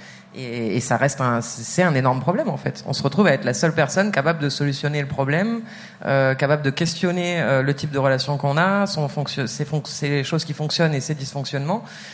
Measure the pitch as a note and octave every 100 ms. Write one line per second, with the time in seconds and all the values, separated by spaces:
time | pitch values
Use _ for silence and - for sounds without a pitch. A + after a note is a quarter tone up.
0 | - - - - B2+ A#2+ A2+ A#2+ - A#2+
1 | A#2 - B2+ A#2+ A#2 - A#2 - F3+ C3+
2 | B2+ B2+ B2 G#3 C#4 C#3 C#3 - - C3+
3 | C#3 D3 G3 C3+ B2+ B2 E3 D#3+ C3+ F#3
4 | G#3 E3+ C#3+ E3 C#3+ - C#3+ C#3 D3 D3
5 | C#3 - C3+ D#3 A3 A#3 A3+ - - -
6 | - C3+ C3+ C3 C#3+ D3+ C#3 C3+ E3+ -
7 | F3+ F3+ F3 E3+ A#2 C3+ C3+ C#3+ D#3 C#3
8 | C3+ C3 C#3 C#3+ C#3+ D3 F#3 G3+ G3 D#3+
9 | C#3+ - C#3 - A2+ - D3 D3+ - -
10 | D3 C#3+ C3 D#3+ - D3 D3+ - E3 C#3+
11 | C3+ D3+ C3+ C#3+ C3 C#3 C#3+ G#3+ - -
12 | -